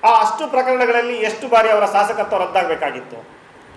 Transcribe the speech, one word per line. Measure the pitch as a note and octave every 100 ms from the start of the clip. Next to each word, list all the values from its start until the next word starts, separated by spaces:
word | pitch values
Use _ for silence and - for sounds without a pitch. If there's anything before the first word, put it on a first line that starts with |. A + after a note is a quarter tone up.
ಆ | A3 A3+
ಅಷ್ಟು | - - D4+
ಪ್ರಕರಣಗಳಲ್ಲಿ | C4 B3+ B3+ A#3+ A#3 A#3+
ಎಷ್ಟು | A#3+ G#3+ G#3+ C4
ಬಾರಿ | A3+ A3
ಅವರ | G#3+ G3+
ಶಾಸಕತ್ವ | G3+ G#3 A3 G3+ G3
ರದ್ದಾಗಬೇಕಾಗಿತ್ತು? | F3+ F#3+ E3 D#3 D3 C3+ - A2+ - - - - -